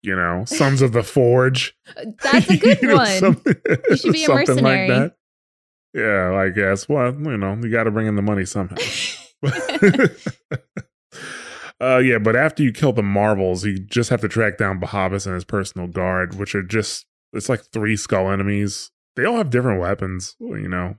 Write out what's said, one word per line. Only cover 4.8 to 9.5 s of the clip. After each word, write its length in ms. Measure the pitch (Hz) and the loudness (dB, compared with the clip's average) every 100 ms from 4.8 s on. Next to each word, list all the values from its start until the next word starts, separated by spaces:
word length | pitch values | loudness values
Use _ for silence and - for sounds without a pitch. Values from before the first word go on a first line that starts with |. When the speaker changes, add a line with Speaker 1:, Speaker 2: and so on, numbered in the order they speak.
| - | 2
Speaker 2:
mercenary. 20 | |
Speaker 1:
that. 260 | 123 151 _ _ _ _ _ _ _ _ | 2 0 _ _ _ _ _ _ _ _
Yeah, 420 | - 110 98 92 95 | -4 0 2 0 0
I 140 | 95 | 0
guess. 380 | 98 98 98 - | 0 0 0 -2
Well, 260 | 143 123 139 | 0 0 -2
you 160 | 151 113 | -6 -4
know, 200 | 98 107 | -4 -4
you 80 | 117 | -2
gotta 220 | 113 113 | -2 0
bring 160 | 104 110 | 0 0
in 80 | |
the 80 | 104 | 0
money 220 | 104 101 | 0 -2
somehow. 320 | 90 104 92 104 - - - - - _ | -4 -6 -6 -6 -6 -6 -8 -10 -20 _
<laughs> 640 | 139 | -4